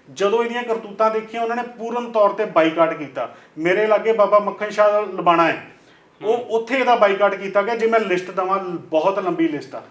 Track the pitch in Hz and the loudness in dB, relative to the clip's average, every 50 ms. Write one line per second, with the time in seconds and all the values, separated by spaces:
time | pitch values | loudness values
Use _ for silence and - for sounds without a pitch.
0 | _ - 131 151 196 202 220 233 233 233 240 247 233 226 226 226 220 202 196 - | _ -14 -6 -2 -2 0 0 0 -2 -2 -4 -6 -4 -4 -6 -6 -8 -8 -2 0
1 | 220 220 220 220 214 - 226 233 233 226 233 240 240 233 - 208 226 226 240 240 | 0 0 0 -2 -6 -6 -6 -4 -4 -4 -4 -4 -6 -8 -10 -12 -10 -6 -6 -6
2 | 233 226 226 214 202 196 - 214 214 202 165 165 160 160 156 170 165 165 - 156 | -6 -2 2 2 4 4 2 0 -4 0 2 2 2 2 2 2 2 0 0 -4
3 | 147 131 - 131 117 - - - - _ - 156 160 175 190 208 214 214 214 202 | -10 -10 -8 -8 -8 -8 -10 -16 -20 _ -8 -4 -2 0 0 2 2 2 2 2
4 | 208 226 220 202 202 185 208 208 202 196 202 - 208 208 - 208 208 208 208 208 | 2 2 2 2 4 4 4 2 2 0 -6 -6 -8 -4 0 2 4 4 4 2
5 | 214 190 185 175 170 175 170 170 165 156 143 - - - - _ _ _ _ _ | 0 -2 -6 -2 2 2 4 4 4 2 0 -4 -8 -16 -20 _ _ _ _ _
6 | _ _ _ - - 214 240 247 240 - 220 226 226 - 269 262 254 254 233 202 | _ _ _ -6 -2 -2 0 -2 -2 -2 -4 -4 -2 -2 -2 0 2 2 4 4
7 | 208 196 196 190 202 202 196 185 196 190 190 202 196 226 233 214 226 226 226 220 | 4 4 4 4 2 0 0 -2 -6 -2 0 0 0 0 0 0 0 2 2 2
8 | 214 190 180 180 - 202 185 190 185 185 196 196 190 180 170 147 127 - 160 156 | 2 0 -2 -2 -4 -4 -4 -4 -2 0 -2 -2 -2 -4 -8 -10 -6 -2 -2 0
9 | 160 196 196 202 185 175 165 165 165 156 147 135 - - 131 113 - - | 2 0 0 -2 -2 -2 -2 0 0 -2 -2 -4 -10 -10 -14 -16 -16 -18